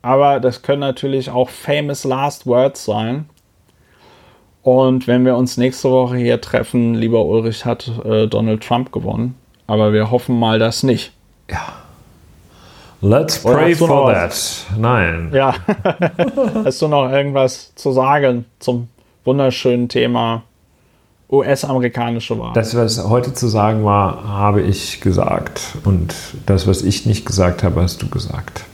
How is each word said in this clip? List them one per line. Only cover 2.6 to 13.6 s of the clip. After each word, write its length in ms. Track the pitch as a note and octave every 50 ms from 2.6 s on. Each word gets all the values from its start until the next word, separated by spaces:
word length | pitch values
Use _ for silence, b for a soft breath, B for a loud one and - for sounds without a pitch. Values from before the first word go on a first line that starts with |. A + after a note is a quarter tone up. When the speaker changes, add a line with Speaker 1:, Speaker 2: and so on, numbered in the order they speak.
| C3 C#3 C3+ - -
Speaker 1:
sein. 440 | - G#2 G#2+ A2 A2+ B2+ D3 D#3 - _ _ _ _ _ _ _ b b b b b b b b b b b b b b b b b b _ _
Und 420 | C3 B2+ C3 C3 C3 C3 C3 B2+
wenn 180 | - B2 B2 B2+
wir 100 | B2+ B2
uns 220 | A#2+ B2+ B2 -
nächste 340 | - B2 C3 B2+ - - C3+
Woche 260 | B2+ B2+ B2+ B2 B2+
hier 240 | B2+ A#2+ A#2+ A#2+ A#2
treffen, 540 | - - - A#2+ A2+ - - B2 A#2 A#2 A#2
lieber 300 | A2+ A2+ A2+ A#2 A2+ G#2
Ulrich, 400 | D#2 G#2 A2+ A2+ A2+ A2 - -
hat, 260 | A#2+ A#2+ - - B2 A#2 A#2 -
äh, 200 | A2 A2 A2 A2
Donald 380 | A2 - G#2+ A2 A2 A2 G#2+ -
Trump 280 | - A#2+ A#2+ B2+ -
gewonnen. 440 | - - - - A2 A2 A#2 B2+ B2+ - _ _ _ _ _
Aber 260 | - G#2+ G#2+ A2 G#2+ G#2+
wir 180 | G#2+ G#2+ G#2+
hoffen 260 | B2 B2 - - B2
mal, 220 | A#2 A2+ A2+ A2 A2
dass 240 | A2 A2+ A2 - -
nicht. 300 | C3 A#2 G#2+ - - _ _ _ _ _ _ _ -
Speaker 2:
Ja. 100 | - B B B B B B B B B B B B B - - - - B B B B B B B B B B B B
Let's 460 | G2+ G2+ A2+ C#3 D#3+ D#3+ - - -
Speaker 1:
Oder 100 | A2+ B2+
Speaker 2:
pray 160 | D3